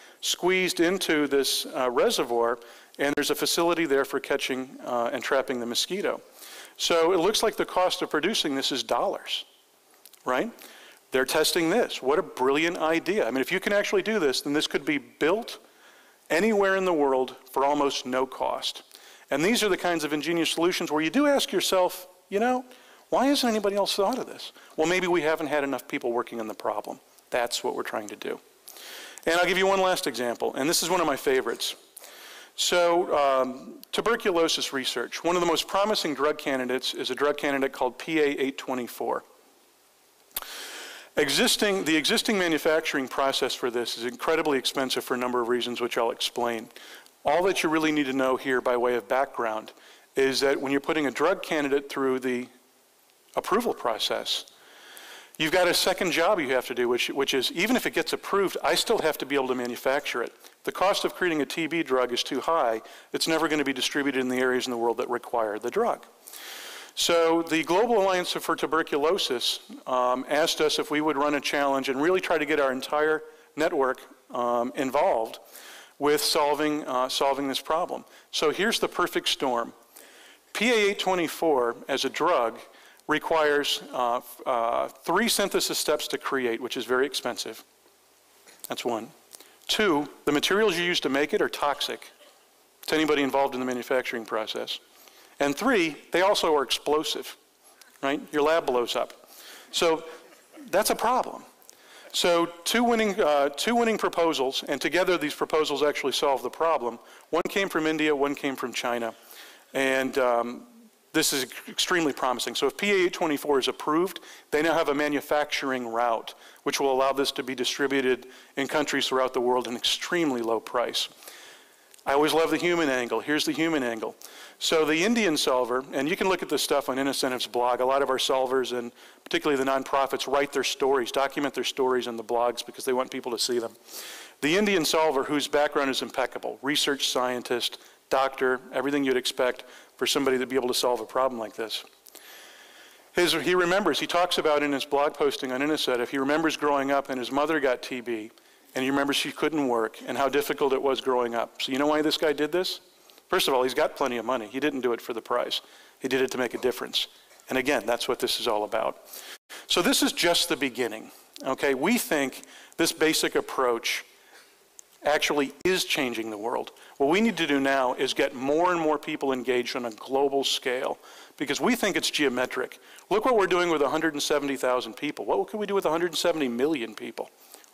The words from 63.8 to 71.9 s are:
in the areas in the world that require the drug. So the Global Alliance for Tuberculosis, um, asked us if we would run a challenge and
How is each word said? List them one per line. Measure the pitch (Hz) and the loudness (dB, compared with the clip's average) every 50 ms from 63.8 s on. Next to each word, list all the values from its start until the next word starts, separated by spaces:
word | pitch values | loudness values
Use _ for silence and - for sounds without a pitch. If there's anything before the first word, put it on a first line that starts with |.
| 117 - - 151 135 139 131 135 | -2 -2 0 0 0 0 0 0
in | 127 | 0
the | 127 127 127 | 0 0 2
areas | 127 127 127 127 120 | 2 2 2 0 0
in | 127 | -2
the | 123 | -2
world | 117 117 117 113 | -2 0 0 0
that | 117 123 123 | 0 -2 -2
require | 123 117 - - - 117 110 107 101 107 | -4 -4 -4 -4 -2 -2 -2 -2 -2 -4
the | 117 120 | -6 -4
drug. | - 196 240 214 143 - - - - _ - - - - - - - - - - - - - - - | -2 0 0 0 -2 -4 -8 -16 -20 _ -20 -20 -18 -16 -16 -16 -16 -14 -16 -16 -16 -16 -18 -10 -4
So | - - - 170 170 165 165 165 170 | -2 2 4 4 6 6 6 4 4
the | 165 165 156 160 151 | 2 2 0 0 2
Global | - 175 190 240 233 233 202 | 2 4 4 4 4 4 4
Alliance | 190 196 185 180 175 - | 4 4 2 2 0 -2
for | - 156 - - 160 | -4 -4 -2 -2 -2
Tuberculosis, | - 165 143 156 160 160 - 160 143 143 160 190 202 - - 123 120 110 - - - - - - - - | 0 0 0 2 0 0 0 0 2 2 2 2 2 0 0 -2 -2 -2 -2 -4 -4 -8 -14 -18 -12 -6
um, | - 127 127 123 123 127 131 131 - | -2 0 2 2 2 2 0 -2 0
asked | 151 147 165 156 - - | 0 2 2 2 2 2
us | 156 147 - - | 0 0 0 0
if | - - | -2 -2
we | 156 151 | -2 0
would | 151 160 143 | 0 0 2
run | 139 147 147 147 | 2 2 0 0
a | 143 | 0
challenge | - - - 147 143 139 135 135 131 | -2 -2 0 2 2 2 2 0 0
and | 139 | -2